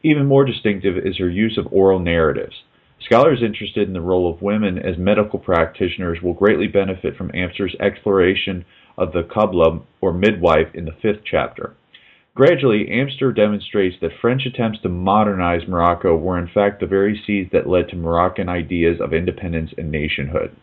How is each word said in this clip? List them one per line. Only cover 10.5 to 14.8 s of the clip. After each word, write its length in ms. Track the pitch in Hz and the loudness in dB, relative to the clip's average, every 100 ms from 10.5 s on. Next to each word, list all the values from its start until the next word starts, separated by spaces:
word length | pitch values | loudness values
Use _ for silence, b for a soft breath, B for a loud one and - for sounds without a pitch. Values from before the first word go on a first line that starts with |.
| 78 82 | 2 0
in 100 | - | -4
the 120 | 82 82 | -12 -4
fifth 220 | 110 104 | -4 -4
chapter. 520 | - 80 65 - - _ _ b b b b | -4 -4 -4 -8 -16 _ _ b b b b
Gradually, 540 | - 139 160 131 107 - | 2 4 6 2 2 0
Amster 420 | 110 139 135 135 | -2 -4 -2 -2
demonstrates 640 | 110 104 104 - 107 95 90 | 2 2 0 -2 0 0 -2
that 80 | 82 - | -8 -2
French 220 | 117 131 | -2 0
attempts 360 | 131 127 117 104 | -4 -4 -4 -2